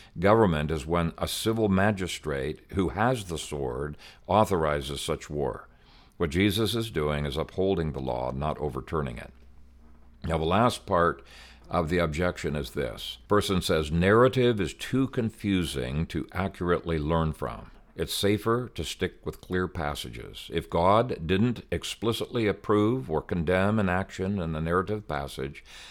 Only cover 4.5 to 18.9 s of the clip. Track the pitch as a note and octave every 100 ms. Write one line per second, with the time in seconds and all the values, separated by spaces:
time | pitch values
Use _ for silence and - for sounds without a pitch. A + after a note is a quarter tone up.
4.5 | F2+ D#2 D2 C2+ C#2 - D2+ - D2 C2
5.5 | G#1+ - - - - - - E2+ E2+ G#2
6.5 | F#2+ G#2+ A#2 A2+ D#2 D2+ D2 C#2+ C#2 D2
7.5 | - F#2+ F2+ D#2 C2+ B1+ B1 B1+ C2 D2+
8.5 | C#2 C#2+ B1+ - D#2+ C2+ A#1+ - - -
9.5 | - - - - - - - E2 D#2+ E2
10.5 | G2 C3 - - F2+ E2+ - - - -
11.5 | - - F2+ D#2 F2 E2 D2 F2+ - D#2+
12.5 | D2 C#2 C#2+ B1 G1+ - - - G#2 G2+
13.5 | F2+ F2+ D#2+ D2+ E2+ F#2+ A2 B2+ B2+ B2
14.5 | G#2+ D#2 - - B2+ C3 B2+ A2+ - G#2
15.5 | F#2 D#2+ C2+ B1 D2 E2 D#2+ - F2+ F#2+
16.5 | - F2 E2+ E2 D#2+ D2+ E2 D#2+ - A#1
17.5 | A1 - - - - F2 - G2+ G#2 A#2
18.5 | A#2+ A#2+ - D2+